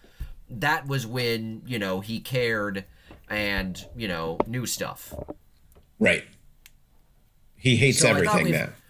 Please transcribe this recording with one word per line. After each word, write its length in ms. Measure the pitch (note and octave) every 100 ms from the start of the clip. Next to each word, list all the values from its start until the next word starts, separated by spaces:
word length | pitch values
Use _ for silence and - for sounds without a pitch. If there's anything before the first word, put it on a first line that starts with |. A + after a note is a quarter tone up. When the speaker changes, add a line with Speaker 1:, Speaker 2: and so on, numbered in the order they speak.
| - - - - -
Speaker 1:
that 380 | A#2 C#3+ D#3+ C#3
was 200 | C3+ A2+
when, 560 | B2+ A#2+ A2+ A2+ A2 -
you 120 | A#2+
know, 220 | G2 F#2+
he 200 | G#2 A2+
cared 640 | - B2+ A#2+ A2+ G#2 G2 F#2+ - - - -
and, 560 | G#2+ G2+ G2 F#2+ F2+ - A#2+
you 120 | A2
know, 300 | E2+ E2 E2 A2+
knew 180 | B2 A#2
stuff. 460 | - F2 - - C#2+ - - _ _ _ - _ _
Speaker 2:
Right. 260 | - E2 - - - - - - _ _ _ _ _ _ _ -
He 200 | B2+ A#2+
hates 220 | C#3 A2
Speaker 1:
So 100 | B2
I 40 |
thought 40 | G2
Speaker 2:
everything 260 | F2 F2
Speaker 1:
we've, 80 | D#2+
Speaker 2:
now. 140 | D#2+ - - _